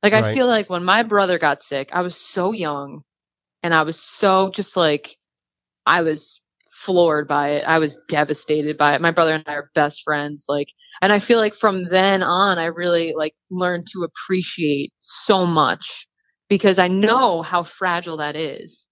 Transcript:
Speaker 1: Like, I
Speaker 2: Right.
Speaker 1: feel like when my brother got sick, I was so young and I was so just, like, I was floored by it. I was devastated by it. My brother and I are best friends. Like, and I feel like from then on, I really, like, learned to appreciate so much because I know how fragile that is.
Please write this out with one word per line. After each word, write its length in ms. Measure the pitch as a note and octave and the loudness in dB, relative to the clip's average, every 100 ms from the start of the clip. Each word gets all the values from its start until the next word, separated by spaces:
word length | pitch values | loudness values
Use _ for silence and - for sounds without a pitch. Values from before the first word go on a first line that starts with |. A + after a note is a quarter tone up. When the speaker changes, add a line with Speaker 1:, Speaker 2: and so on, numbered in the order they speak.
Speaker 1:
Like, 100 | G#3 | 4
I 80 | A3 | 2
Speaker 2:
Right. 140 | A3 | 2
Speaker 1:
feel 120 | B3+ B3 | 2 2
like 220 | A3 G3+ | 2 0
when 160 | F3+ | -4
my 180 | F3+ G#3 | 0 2
brother 340 | A3+ G#3 F#3+ F3 | 2 2 2 2
got 240 | D#3 C#3 | 0 -2
sick, 260 | - C#3 C#3 | -4 -8 -4
I 100 | F3 | -4
was 140 | F3+ E3+ | -4 -6
so 320 | - - F3+ | -10 -4 -2
young 500 | G#3+ D#3+ C#3+ C#3 D3+ _ _ _ _ _ _ | -2 -4 -6 -10 -16 _ _ _ _ _ _
and 100 | F3 | 0
I 100 | D#3+ | 2
was 160 | D#3 E3 | 0 -4
so 480 | - - G3+ F#3+ F#3+ | -12 0 2 4 2
just, 260 | F#3+ G3 - | -4 -6 0
like, 400 | E3 D3 - - _ _ _ _ _ _ - | 2 0 -4 -20 _ _ _ _ _ _ 0
I 160 | E3+ | 2
was 380 | E3 D#3 - - _ _ _ | 2 -4 -8 -18 _ _ _
floored 560 | - - F3+ E3+ D3+ D3+ | -16 -2 2 4 2 0
by 220 | D3 C#3+ | 0 0
it. 120 | D3 | -2
I 140 | - D#3+ | 2 2
was 200 | D#3 C#3 _ | 2 -4 _
devastated 680 | D3+ D3+ D3+ - D3+ D3 D3+ | -2 0 -2 -2 -2 -2 2
by 180 | D3 | 2
it. 60 | C#3+ | 4
My 120 | E3 | 2
brother 200 | E3 E3 | 2 2
and 100 | D#3 D#3 | 0 -4
I 60 | |
are 180 | D3 C#3+ | -10 -6
best 280 | - D3 - | 0 0 -2
friends. 420 | - D3 D3 D3 - | -4 -4 -4 -10 -6
Like, 200 | D3 C#3+ _ _ - | -4 -4 _ _ -2
and 120 | F#3+ | 2
I 80 | G#3 | 2
feel 180 | G3 A#3 | 4 2
like 160 | G#3+ | 2
from 300 | G#3+ G#3+ F#3+ | 0 0 0
then 380 | F3+ F#3 F#3+ G3 | 0 2 4 2
on, 360 | E3+ F3+ G3+ F3 | 0 2 2 0
I 80 | E3 | -2
really, 480 | E3 F3 E3+ E3 D#3 | -4 0 0 0 -4
like, 180 | D#3 _ _ | -6 _ _
learned 360 | F#3 F3+ F3 - | -4 -2 -2 -6
to 100 | F#3+ | -8
appreciate 920 | E3 - - F#3 F3+ - D#3 C#3+ C#3+ _ | -8 -8 -4 -4 -4 -4 -2 -2 -4 _
so 480 | - - - G3 F3+ | -14 -12 0 2 2
much 600 | D#3+ D3+ E3+ - - - _ _ _ _ | 2 2 0 -8 -16 -18 _ _ _ _
because 280 | G3+ G3+ F#3+ | 2 4 4
I 100 | F3+ | 2
know 520 | F#3+ G#3+ B3+ B3+ E3+ | 2 2 4 2 0
how 200 | D#3+ F3 | -2 -4
fragile 560 | E3+ - F#3 F3 F3 D#3 | -4 -6 -4 -4 -6 -8
that 160 | D3 D3+ | -8 -6
is. 520 | D#3 C3+ D#3+ - - | -8 -8 -16 -20 -20